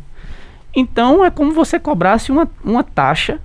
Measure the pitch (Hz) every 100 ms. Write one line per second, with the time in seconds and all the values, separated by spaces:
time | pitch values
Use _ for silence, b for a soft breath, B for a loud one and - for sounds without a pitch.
0 | - B B B B B B - 262 -
1 | 240 339 359 330 285 320 311 330 302 185
2 | 180 226 - 269 320 - - 240 - -
3 | 135 160 - 311